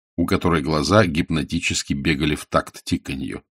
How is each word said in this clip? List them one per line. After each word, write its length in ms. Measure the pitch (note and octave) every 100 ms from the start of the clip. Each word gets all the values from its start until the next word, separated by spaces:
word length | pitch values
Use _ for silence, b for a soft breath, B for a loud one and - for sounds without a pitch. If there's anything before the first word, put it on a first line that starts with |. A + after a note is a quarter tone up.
| _ -
у 80 | F2
которой 360 | F#2+ F2+ E2
глаза 440 | C2+ D#2 C#2+ G#2 F#2
гипнотически 880 | D#2 - D#2+ C#2 E2+ - - -
бегали 420 | C#2+ C#2 C#2+ D2 D2
в 120 | -
такт 360 | D#2+ - -
тиканью. 600 | - - - C#2 C3+ D2+ -